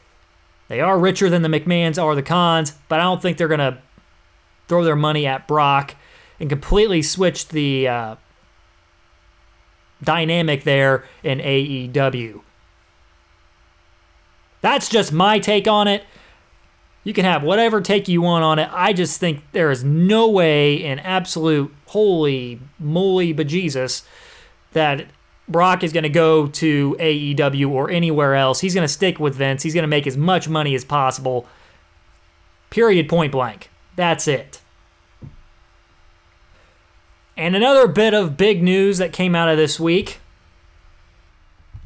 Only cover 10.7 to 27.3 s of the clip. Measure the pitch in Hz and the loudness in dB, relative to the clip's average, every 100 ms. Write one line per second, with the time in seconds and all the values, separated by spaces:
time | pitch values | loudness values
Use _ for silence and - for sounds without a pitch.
10.7 | 139 135 131 - - - 131 135 139 143 | 2 2 0 -4 -10 -6 -4 -2 -2 -2
11.7 | 131 127 135 135 123 113 101 _ _ _ | -6 -4 -2 0 -2 -10 -14 _ _ _
12.7 | _ _ _ _ _ _ _ _ _ _ | _ _ _ _ _ _ _ _ _ _
13.7 | _ _ _ _ _ _ _ _ _ 214 | _ _ _ _ _ _ _ _ _ -2
14.7 | 269 - 220 143 151 196 214 208 208 214 | -2 0 0 0 2 2 2 0 0 2
15.7 | 208 202 202 - - - _ _ _ _ | 2 2 -2 -6 -20 -20 _ _ _ _
16.7 | _ _ _ 202 214 185 156 147 208 233 | _ _ _ -6 -2 0 0 0 2 2
17.7 | 214 180 214 202 175 175 170 160 156 - | 0 0 -2 0 0 2 2 2 0 -2
18.7 | 180 196 185 170 - 175 147 - 196 156 | -2 -2 0 -2 -2 -4 -4 -6 -2 0
19.7 | 123 139 156 185 220 226 196 160 147 147 | 0 0 2 4 4 2 4 4 4 2
20.7 | 143 147 135 185 185 175 165 160 151 139 | 0 -4 -8 -4 -4 -4 -2 0 0 -2
21.7 | - - 208 208 170 147 131 123 120 135 | -8 -8 0 0 2 0 -2 -8 -14 -18
22.7 | - 151 170 196 185 175 156 143 180 170 | -10 -4 -2 0 0 0 -2 -2 -2 -4
23.7 | 127 127 - - - - - - _ _ | -4 -6 -8 -12 -20 -20 -20 -20 _ _
24.7 | 160 151 139 - _ _ _ - 165 185 | -2 0 -2 -8 _ _ _ -4 0 2
25.7 | 185 170 160 151 160 160 156 143 - 160 | 2 -2 -2 0 2 4 4 2 -2 0
26.7 | 143 139 160 160 147 143 | 2 0 0 -2 -2 -2